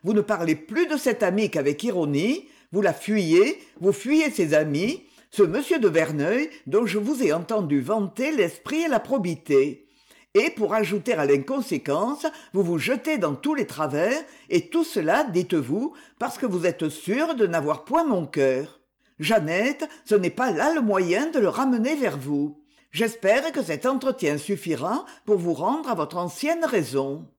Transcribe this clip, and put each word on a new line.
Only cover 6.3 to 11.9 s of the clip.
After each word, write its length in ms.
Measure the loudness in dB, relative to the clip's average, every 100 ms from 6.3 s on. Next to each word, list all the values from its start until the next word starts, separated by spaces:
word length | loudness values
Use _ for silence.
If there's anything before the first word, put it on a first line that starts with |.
| 0 -2 -8 0
dont 180 | 0 2
je 120 | -2
vous 260 | -2 0
ai 80 | 0
entendu 480 | 0 0 -2 0 0
vanter 500 | 2 0 -2 -2 -2
l'esprit 520 | 0 0 -2 -4 -2
et 60 | 0
la 120 | 0
probité. 840 | 0 -2 -2 -6 2 4 4 -2 _ _ _ -20 _
Et 160 | 2 2
pour 240 | 0 0
ajouter 400 | 0 0 -2 -2
à 120 | 0 4
l'inconséquence, 1000 | 2 2 -4 -2 -4 -2